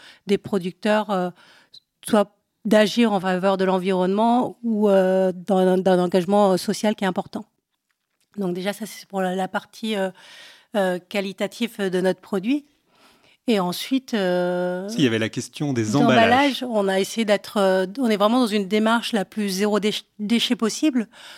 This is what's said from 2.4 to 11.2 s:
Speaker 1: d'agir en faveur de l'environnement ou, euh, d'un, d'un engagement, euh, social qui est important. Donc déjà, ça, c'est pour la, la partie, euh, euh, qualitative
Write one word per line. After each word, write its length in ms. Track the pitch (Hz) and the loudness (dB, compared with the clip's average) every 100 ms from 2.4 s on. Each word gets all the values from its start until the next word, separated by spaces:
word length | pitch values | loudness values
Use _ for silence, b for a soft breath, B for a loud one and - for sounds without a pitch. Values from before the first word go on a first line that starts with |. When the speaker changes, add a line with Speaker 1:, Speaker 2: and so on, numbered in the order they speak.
| _ _ | _ _
Speaker 1:
d'agir 480 | 208 214 214 - 233 | 2 4 4 2 0
en 80 | 202 | 0
faveur 360 | 185 185 190 190 | -2 0 0 0
de 80 | |
l'environnement 960 | 190 185 185 185 185 196 233 240 - - | 2 0 0 0 0 2 2 2 0 -4
ou, 260 | 233 214 208 | -4 0 4
euh, 440 | 196 185 190 185 | 4 4 2 0
d'un, 460 | 185 175 190 185 185 | -2 0 2 4 2
d'un 200 | 190 180 | 2 2
engagement, 540 | 180 190 170 202 202 | 2 0 2 4 4
euh, 40 | 180 | 2
social 380 | - 190 214 | -2 -2 -2
qui 100 | 214 | -2
est 40 | 190 | -2
important. 360 | 185 - 208 - _ _ _ _ _ _ _ _ - | -4 -6 -12 -14 _ _ _ _ _ _ _ _ -8
Donc 180 | 190 | -6
déjà, 180 | 180 190 | -4 -6
ça, 140 | 202 214 | -6 -10
c'est 220 | - - | -14 -10
pour 120 | 196 | -4
la, 140 | 185 | -4
la 140 | 185 185 | -2 -4
partie, 480 | 202 - - 220 208 | -6 -10 -8 -6 -2
euh, 140 | 190 B B B B B B 220 | -4 B B B B B B -2
euh, 220 | 190 180 - | -2 -2 -6
qualitative 680 | 208 | -6